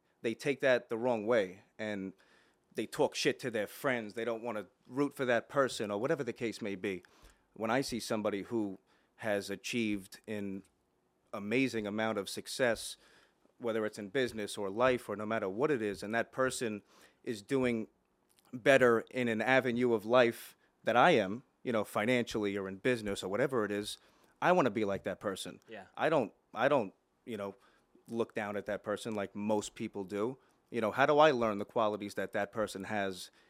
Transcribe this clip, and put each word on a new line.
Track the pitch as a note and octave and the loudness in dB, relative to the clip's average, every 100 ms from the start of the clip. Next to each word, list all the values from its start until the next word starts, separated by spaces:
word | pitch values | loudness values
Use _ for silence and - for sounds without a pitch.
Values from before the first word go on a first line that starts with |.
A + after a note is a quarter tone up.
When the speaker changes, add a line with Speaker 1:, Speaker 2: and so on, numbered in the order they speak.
| _ _ | _ _
Speaker 1:
they | A#2+ | -4
take | A2+ D3 C3+ | -4 -4 0
that | C#3 B2 - | 2 2 0
the | A2+ | -2
wrong | B2 A#2 G#2 | 0 0 2
way | A#2+ F#2+ F#2 _ - | 2 2 -4 _ -10
and | A2 G#2 F#2+ - _ _ _ _ _ | -8 -6 -8 -10 _ _ _ _ _
they | - A2 | -8 -6
talk | - C3+ | 0 0
shit | - D3+ - | 2 -2 -2
to | C3+ | -2
their | A2 G2+ | -4 -4
friends. | - C#3+ B2 G#2+ G#2 | -4 -2 -2 -4 -6
They | A2+ | -4
don't | A2+ | -4
wanna | A#2 G#2+ F#2+ _ - | -4 -6 -8 _ -8
root | B2+ C#3+ - | -2 -2 0
for | B2+ | 0
that | A#2 - | 0 0
person | D3 C3 - G#2+ | 0 0 0 -4
or | G#2 | -2
whatever | C3 D#3 | -2 -2
the | B2 | -4
case | A2+ A#2+ G2+ | -6 -6 -6
may | A2 | -6
be. | G2 G2+ F#2 - _ - _ _ - | -6 -4 -6 -8 _ -20 _ _ -6
When | A2 | 0
I | B2 | 0
see | C#3 A2+ | 0 -4
somebody | - A2+ G#2 G2+ | -4 -2 -2 -4
who | F#2 A#2 G#2 F#2+ _ _ _ - | -4 -2 -4 -6 _ _ _ -8
has | A2+ G#2 F#2 | -2 -2 -2
achieved | G2 - B2 A2 G#2 F#2+ - - | -8 -6 -2 0 -2 -6 -16 -10
an | G#2+ G2+ F#2+ - _ _ _ _ _ _ | -8 -6 -8 -12 _ _ _ _ _ _
amazing | A2 G2+ B2 C3 A2+ G#2 | -10 -2 0 2 0 -4
amount | G#2+ A2 G#2 | -2 0 -2
of | F#2+ | -4
success, | - - - B2+ G#2+ - - _ _ _ _ _ - | -8 -8 0 0 0 -4 -14 _ _ _ _ _ -8
whether | A#2+ A2 G#2+ | -4 -2 -2
it's | - | -4
in | G2+ | -6
business | C#3 B2 A2 G2+ - | -2 -2 -2 -6 -4
or | G2+ | -4
life | G2+ B2+ B2 - | 2 2 2 -2
or | G2+ | -6
no | G#2+ | -4
matter | A2 G2+ | -2 -2
what | G2 D3+ | 0 0
it | C3+ | 0
is, | G#2+ F#2+ | -2 -4
and | G#2 A2+ | -4 -2
that | A2 | -2
person | - C3 - A#2 G#2 - - - _ | 0 -2 0 -4 -6 -12 -20 -20 _
is | - A2 | -8 -8
doing | G2+ C3+ B2+ A2+ G#2 _ _ _ _ _ _ | -2 0 2 0 -4 _ _ _ _ _ _
better | B2+ C#3+ C3+ B2 A2+ - | -2 6 8 8 6 2
in | B2+ A#2+ | -2 0
an | A2 | 0
avenue | A2 C3 B2+ A#2+ B2 | 4 4 4 2 2
of | A2+ G#2 | 2 4
life | B2 A#2+ A#2 - - _ _ | 6 6 4 -8 -20 _ _
that | - A2+ | 0 6
I | D#3 | 6
am, | C#3+ F#2+ A2+ - _ | 6 2 -2 -10 _
you | - | -2
know, | A2+ | -2
financially | G2+ A2+ G#2+ B2+ A2+ A#2 G#2 G2+ | 0 0 2 2 2 -2 -2 -2
or | F#2+ | -6
in | G2 | -4
business | C3 B2 G#2 G2 | 0 0 -2 -6
or | F#2+ | -2
whatever | G2+ C#3+ C3 G#2 | 0 0 0 0
it | |
is, | G2+ G#2 - _ _ _ - | -2 -6 -10 _ _ _ -2
I | D3+ | 2
wanna | F3+ C3 | 4 4
be | G#2+ G#2 | 2 -2
like | G2 | -2
that | - F#2 | -4 -6
person. | G#2+ F#2+ - - - | -4 -6 -8 -14 -16
Speaker 2:
Yeah. | G#2+ F#2+ - | -18 -14 -4
Speaker 1:
I | C3+ | 0
don't, | D#3 G#2+ - _ | 2 0 -6 _
I | G2 C3 | 0 2
don't, | C#3+ G2 - _ _ - | 2 0 -6 _ _ -12
you | A2 | -10
know, | G2+ G2 _ _ _ _ - | -10 -12 _ _ _ _ -8
look | A#2 A2+ - | -4 -2 -2
down | G#2 G#2 | -4 -4
at | F#2+ | -4
that | G2 | -6
person | - G2+ A#2 G#2+ | -4 -4 -4 -4
like | G2 G#2 | -4 -4
most | G#2 G#2+ G2+ - | 0 0 0 -8
people | A2 G2+ | -8 -8
do. | F#2+ G2+ A2 C3+ _ _ - | -6 -2 -2 -4 _ _ -10
You | A#2 | -2
know, | A2 | 0
how | G2 C#3+ | 4 4
do | D3 | 8
I | D#3 | 8
learn | C3 A2+ G2+ | 6 2 0
the | A2+ | -2
qualities | A#2+ G#2+ G#2 G2+ G2+ | 0 0 0 -6 -6
that | F#2+ | -4
that | G#2+ G2+ | -2 -4
person | - G#2 F#2+ F#2+ | -2 -4 -4 -4
has | G#2+ G2 F2+ - _ _ | -2 -2 -4 -12 _ _